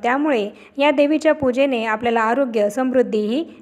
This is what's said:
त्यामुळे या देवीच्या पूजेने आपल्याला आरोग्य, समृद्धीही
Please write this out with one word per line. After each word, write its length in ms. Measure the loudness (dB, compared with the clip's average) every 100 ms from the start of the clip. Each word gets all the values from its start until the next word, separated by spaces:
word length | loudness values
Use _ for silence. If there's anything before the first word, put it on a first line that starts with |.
त्यामुळे 440 | -2 0 0 -2 -4 -10 -12 0
या 140 | 2
देवीच्या 420 | 2 2 2 2
पूजेने 500 | 2 0 0 0 0 -2
आपल्याला 360 | -2 0 0
आरोग्य, 480 | 2 0 0 0 0
समृद्धीही 760 | -2 0 0 0 -2 -2 -4 -6 -10